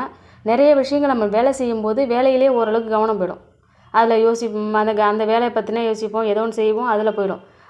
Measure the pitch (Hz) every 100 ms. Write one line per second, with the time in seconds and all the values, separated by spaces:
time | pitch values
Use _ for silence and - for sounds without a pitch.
0 | 269 - - - 214 240 294 277 262 285
1 | 285 247 208 214 262 269 240 226 214 214
2 | 269 240 262 254 269 240 220 226 226 220
3 | 220 202 180 - - _ _ _ - 214
4 | 226 226 226 233 226 214 214 214 214 214
5 | 208 214 214 226 240 233 202 233 226 220
6 | 214 220 220 208 226 226 220 214 247 214
7 | 214 208 190 - - _